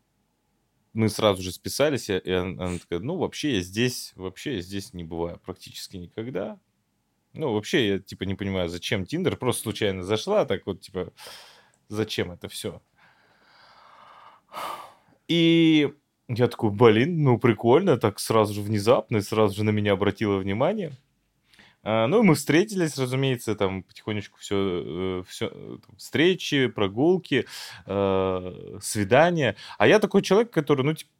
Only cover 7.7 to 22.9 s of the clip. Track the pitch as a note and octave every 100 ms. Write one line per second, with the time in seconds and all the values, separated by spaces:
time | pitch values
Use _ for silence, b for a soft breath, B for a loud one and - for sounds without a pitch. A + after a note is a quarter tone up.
7.7 | D#3+ G#2 F#2+ - - G2 F#2+ G2+ F#2+ E2+
8.7 | F2 - G#2+ F2+ E3 D#3+ G2+ B2+ - A2+
9.7 | G#2 G#2 F#2+ F2+ G#2+ F#3+ G#3 D3+ F#2 -
10.7 | E2+ - F#2 F2 _ B B B B B
11.7 | B - G#2+ G#2 - F2+ F2 F#2+ - G#2
12.7 | D#2 _ _ b b b b b b b
13.7 | b b b b b b b B B B
14.7 | B B B B B - E3+ E3 E3 D#3+
15.7 | D#3 C#3+ - _ _ - A2+ A#2+ - A2
16.7 | G2+ A#2+ G#2+ F3 E3 C#3 A2+ A#2+ G#2+ A#2
17.7 | D3 G3 A#2+ G#2+ - - A2 G#2 G#2 G#2
18.7 | G#2+ G#2+ D3 - A2 G2 A2 G#2 G2+ G#2+
19.7 | G#2+ G#2 F#2+ G2+ G2 G#2 G2 G2 G#2 D#3
20.7 | A3 D#3+ C3 _ _ _ _ _ b b
21.7 | b - A2+ A2+ G#3 G3+ C#3+ - D3+ G#3+
22.7 | G3 D#3+